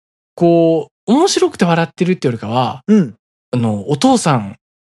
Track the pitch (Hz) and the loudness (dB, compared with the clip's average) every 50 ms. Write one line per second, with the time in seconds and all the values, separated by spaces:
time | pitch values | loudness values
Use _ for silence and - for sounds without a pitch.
0 | _ _ _ _ _ _ _ - 175 170 170 170 165 165 165 156 139 - _ _ | _ _ _ _ _ _ _ 0 2 2 4 4 2 2 0 -2 -4 -8 _ _
1 | _ - 233 294 359 381 - 339 370 339 - - 196 175 165 170 165 - - - | _ 0 2 2 2 0 0 0 -2 -2 0 -2 0 0 0 0 -2 -4 -4 -4
2 | 180 175 185 - - 135 117 110 - 104 120 127 123 120 135 135 _ - 214 208 | -2 -2 -2 -2 -2 -4 -4 -4 -6 -4 -2 -2 -2 -2 -6 -8 _ 2 2 2
3 | 160 110 101 _ _ _ _ _ _ _ - 123 117 110 107 101 95 - 147 143 | 2 -2 -6 _ _ _ _ _ _ _ -4 -2 -2 -2 -2 -4 -4 -4 -2 0
4 | - 262 262 226 - 165 139 113 104 98 - - _ _ _ _ | 2 2 2 2 0 0 -2 -2 -4 -8 -12 -16 _ _ _ _